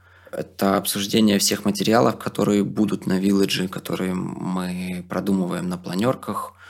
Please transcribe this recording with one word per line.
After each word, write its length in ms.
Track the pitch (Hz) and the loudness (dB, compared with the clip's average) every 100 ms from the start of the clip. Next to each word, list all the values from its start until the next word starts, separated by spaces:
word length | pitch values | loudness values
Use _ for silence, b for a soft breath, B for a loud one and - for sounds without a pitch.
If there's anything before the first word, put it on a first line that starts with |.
| b b b | b b b
Это 440 | - - - 98 98 | -10 -8 -2 2 2
обсуждение 600 | - 101 98 113 107 101 | 0 -2 0 4 6 4
всех 260 | - 104 | 2 0
материалов, 540 | 101 101 95 110 127 107 | 0 0 2 4 4 2
которые 460 | - - 104 104 | -4 -2 2 2
будут 420 | 98 - 101 98 - | 2 0 0 0 0
на 140 | 95 | 0
Вилладже, 480 | 98 98 98 - 92 | 2 4 2 0 -4
которые 460 | - - 90 92 | -6 -6 -4 -2
мы 920 | 92 92 - 90 92 90 90 92 90 87 | -2 -4 -6 -4 -4 -4 -4 -6 -8 -6
продумываем 600 | 92 95 98 87 85 90 | -4 0 2 0 -2 -4
на 100 | 90 | -6
планерках, 760 | 87 90 120 127 - 101 - - B | -4 -2 0 0 -4 -6 -8 -12 B